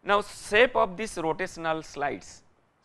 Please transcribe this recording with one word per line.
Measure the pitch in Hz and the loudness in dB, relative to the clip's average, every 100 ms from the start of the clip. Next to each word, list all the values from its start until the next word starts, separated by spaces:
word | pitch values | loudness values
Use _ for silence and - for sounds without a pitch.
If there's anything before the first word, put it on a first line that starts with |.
Now, | - 202 | 2 0
shape | 202 - - 208 254 233 | 0 -12 0 4 6 6
of | 226 175 | 0 0
this | 214 - | -8 -4
rotational | 160 156 185 - 165 160 | -2 -2 -4 -4 -2 -2
slides, | 156 - 143 107 - - _ _ _ _ | -4 -6 -4 -4 -12 -20 _ _ _ _